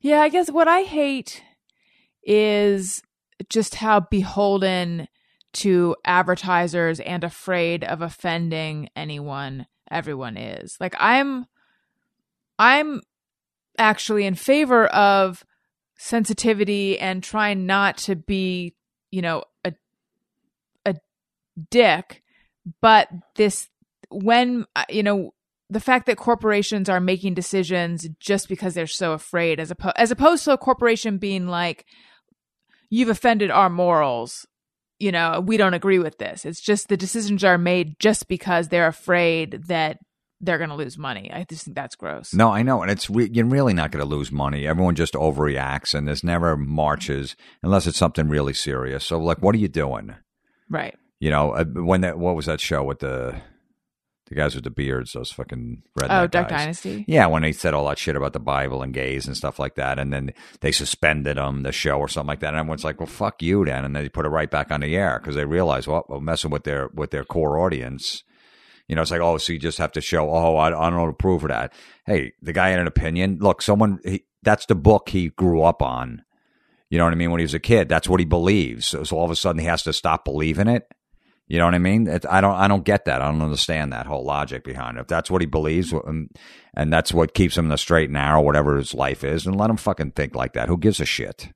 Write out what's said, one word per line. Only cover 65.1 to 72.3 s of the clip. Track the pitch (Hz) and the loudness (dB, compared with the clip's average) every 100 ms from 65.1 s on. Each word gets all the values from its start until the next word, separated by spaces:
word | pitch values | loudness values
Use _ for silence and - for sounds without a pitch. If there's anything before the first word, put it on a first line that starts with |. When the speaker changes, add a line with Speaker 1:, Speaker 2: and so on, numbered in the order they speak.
| 57 | -2
Speaker 2:
'cause | - 71 | -4 -4
they | 73 | -2
realize, | 85 85 65 64 | 0 2 0 -2
well, | 80 - | -4 -4
we're | 69 | -8
messing | 76 82 80 | -4 -4 -2
with | 73 73 | -4 -4
their, | 71 67 | -6 -6
with | 76 71 | -8 -6
their | 73 | -6
core | 69 85 76 76 | -4 -2 0 0
audience. | 92 73 62 69 - - _ _ _ _ _ _ _ | 0 -2 -8 -10 -10 -10 _ _ _ _ _ _ _
You | 80 | -2
know, | |
it's | 80 | 0
like, | 85 | 0
"Oh, | 85 80 | 0 0
so | - | -2
you | 82 | -4
just | 80 - | -4 -4
have | 80 | -4
to | 80 | -4
show, | - 82 76 | -2 0 0
oh, | 82 82 78 | 2 4 4
I, | 80 | 2
I | 80 82 | 2 0
don't | 87 | 2
know | 82 | -2
the | |
proof | - 95 87 | 0 0 0
of | 73 | 0
that." | 58 67 - - _ - | -4 -6 -10 -20 _ -2
Hey, | 95 65 | 0 0